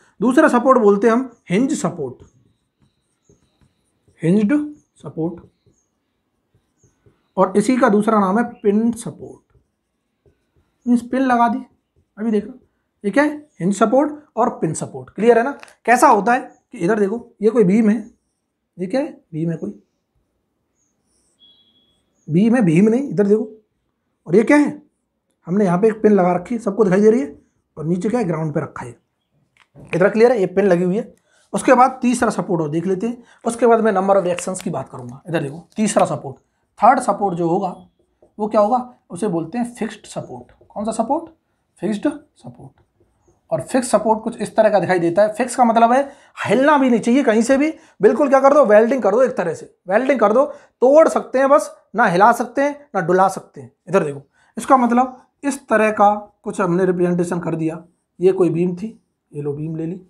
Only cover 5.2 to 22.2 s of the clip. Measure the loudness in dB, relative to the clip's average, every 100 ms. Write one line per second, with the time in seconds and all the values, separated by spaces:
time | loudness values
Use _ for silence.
5.2 | -8 -8 -20 _ _ _ _ _ _ _
6.2 | _ _ _ _ _ _ _ _ _ _
7.2 | _ -2 0 2 0 2 2 2 2 0
8.2 | 0 0 -2 -2 0 0 -2 -6 -12 -16
9.2 | -20 -20 _ _ _ _ _ _ _ _
10.2 | _ _ _ _ _ _ 0 0 0 -4
11.2 | 0 2 0 -2 -8 _ _ _ _ -8
12.2 | -2 -2 -4 -18 _ _ _ _ -4 -2
13.2 | -2 -4 -18 -6 -4 0 2 2 0 -6
14.2 | _ -2 -2 -2 -6 -6 -12 -14 -16 -2
15.2 | 2 4 2 -8 -20 _ 0 4 6 4
16.2 | 2 -2 -4 _ _ -6 -4 0 -2 -4
17.2 | -12 -2 0 2 4 4 2 0 -6 _
18.2 | _ _ _ _ _ -12 -6 -4 -6 -10
19.2 | _ -6 -6 -6 -10 -14 _ _ _ _
20.2 | _ _ _ _ _ _ _ _ _ _
21.2 | _ _ -20 _ _ _ _ _ _ _